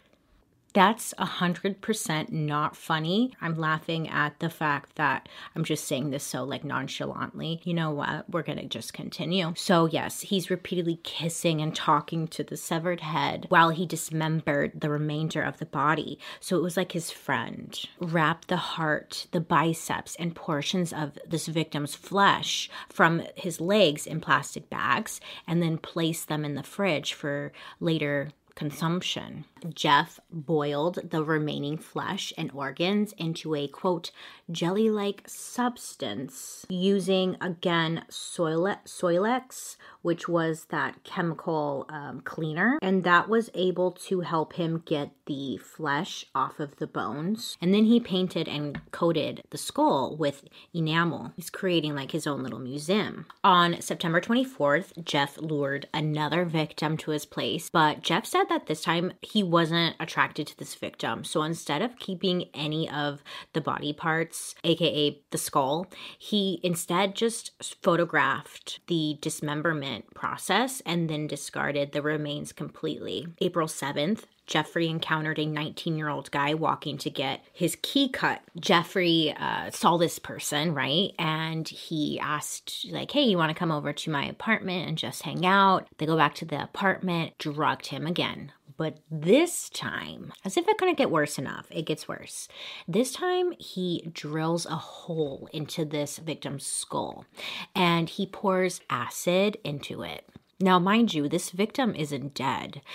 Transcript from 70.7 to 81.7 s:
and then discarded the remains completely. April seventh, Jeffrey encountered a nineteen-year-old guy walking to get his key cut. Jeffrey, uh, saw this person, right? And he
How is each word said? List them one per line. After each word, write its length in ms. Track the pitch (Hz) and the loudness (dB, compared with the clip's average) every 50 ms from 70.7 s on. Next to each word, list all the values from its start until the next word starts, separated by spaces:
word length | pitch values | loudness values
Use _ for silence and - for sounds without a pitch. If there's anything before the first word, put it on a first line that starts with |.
| 262 - - | -2 -6 -4
and 220 | 170 170 175 165 156 | -2 0 2 2 2
then 180 | 156 151 151 | 0 -2 -2
discarded 640 | 147 143 143 - - - 143 143 143 143 143 143 139 - | -4 -4 -6 -8 -8 -4 -2 -2 0 0 0 0 0 -2
the 100 | 151 143 | -2 0
remains 500 | 151 156 151 151 147 147 147 151 - - | 0 0 0 -2 -4 -4 -6 -8 -10 -8
completely. 760 | - 151 - - - - 156 - - - - 92 98 165 170 165 - | -10 -10 -10 -8 -6 -6 -6 -4 -6 -6 -6 -6 -6 -6 -8 -4 -2
April 280 | 185 175 175 175 160 160 | -2 0 2 2 0 0
seventh, 580 | - - 139 139 139 143 147 175 220 - - - _ _ _ | -2 -4 -4 -4 -2 0 0 0 0 -2 -4 -12 _ _ _
Jeffrey 420 | - - 160 151 - - 170 170 160 | 0 2 2 2 2 0 0 0 0
encountered 500 | 160 165 - - 160 156 156 156 156 156 | 0 -2 -2 0 0 0 0 -2 -2 0
a 80 | 151 | -2
nineteen-year-old 840 | 156 151 147 156 151 - - - 170 160 156 156 151 143 139 131 - | -2 -2 -4 -4 -6 -8 -6 -4 -4 -2 -2 -2 -2 -4 -4 -6 -4
guy 240 | - 143 143 147 156 | -2 0 2 2 0
walking 420 | 160 160 143 139 - - 151 139 139 | 2 2 0 0 0 -2 -6 -8 -6
to 120 | - 151 | -6 -6
get 340 | - - 131 131 135 - - - _ | -4 -2 -2 -4 -4 -6 -8 -16 _
his 240 | - 180 160 - - - | -2 0 0 0 -2 -6
key 260 | - - 277 277 262 | 0 2 2 2 2
cut. 320 | - - 180 143 120 - - - _ 175 | 2 0 0 0 0 0 -6 -12 _ -6
Jeffrey, 760 | 151 - 185 170 170 - - 196 175 170 165 165 156 151 - - | 2 4 4 4 4 2 0 2 4 4 4 4 4 2 0 -2
uh, 320 | 151 127 110 92 82 - | -2 -2 -2 -2 -4 -6
saw 280 | - - - 175 170 165 | -6 4 6 6 6 6
this 200 | 175 151 - - | 4 2 0 -4
person, 560 | - - 120 147 - - 147 147 156 175 151 | -8 -10 -10 -8 -4 -2 -2 0 0 0 0
right? 380 | 139 131 135 143 175 196 - - - | 0 0 0 2 0 0 0 -2 -2
And 500 | 165 156 156 156 160 160 160 160 151 | -2 0 0 0 -2 -2 -4 -4 -4
he 500 | - | -6